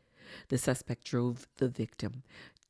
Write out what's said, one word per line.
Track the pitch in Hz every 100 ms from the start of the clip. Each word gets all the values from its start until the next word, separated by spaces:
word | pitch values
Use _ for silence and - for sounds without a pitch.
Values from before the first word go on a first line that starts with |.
| _ _ - - -
The | 131
suspect | - 127 - 120 -
drove | 123 123 120 - -
the | 131
victim | 123 110 - 104 127 - - - _